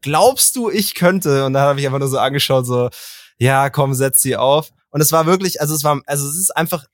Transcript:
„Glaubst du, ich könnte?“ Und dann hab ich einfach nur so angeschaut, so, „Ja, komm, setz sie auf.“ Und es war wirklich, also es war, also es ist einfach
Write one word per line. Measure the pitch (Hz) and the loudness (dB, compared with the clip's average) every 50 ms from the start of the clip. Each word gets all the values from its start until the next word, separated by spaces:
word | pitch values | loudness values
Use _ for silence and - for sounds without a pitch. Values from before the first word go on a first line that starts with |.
| - | -6
„Glaubst | 135 147 156 190 240 269 - - - - | -2 2 4 4 4 4 4 0 -2 0
du, | 262 233 220 | -2 -4 -2
ich | - 220 196 - - | -2 -2 -2 -2 -2
könnte?“ | - 175 175 185 190 175 151 139 139 135 | 2 2 2 2 2 0 0 0 2 2
Und | 135 131 | 0 2
dann | 139 139 | 2 2
hab | 143 143 139 | 2 2 0
ich | 143 | -2
einfach | 135 131 139 | -2 -2 -2
nur | 139 135 | -2 -2
so | 127 131 | -2 0
angeschaut, | 110 135 139 143 - - 139 131 127 | 0 0 0 -2 0 0 0 0 0
so, | 123 123 123 123 123 - - - - - - - - _ _ | 0 -2 -2 -2 -2 -4 -10 -20 -20 -20 -20 -20 -20 _ _
„Ja, | 117 127 135 135 139 139 | 0 2 4 2 2 0
komm, | - 147 143 135 139 | 0 0 0 0 0
setz | 127 139 135 123 - | -2 -2 0 0 0
sie | - 135 123 | 0 0 -2
auf.“ | 101 120 131 143 151 156 - _ _ _ _ | 0 2 2 2 2 0 -4 _ _ _ _
Und | - 147 | -2 -2
es | 156 147 156 | 0 2 2
war | 165 160 | 2 2
wirklich, | 156 185 185 190 185 - - | 2 0 0 0 -4 -4 -4
also | 147 147 156 | -4 -4 -4
es | 151 139 | -2 0
war, | - 147 143 143 | 0 -2 -2 -2
also | - 180 143 139 139 | -6 -6 -6 -4 -6
es | 143 | -6
ist | 175 185 - - | -4 -4 -4 -2
einfach | - 165 165 180 165 - _ | -2 -4 -4 -4 -8 -10 _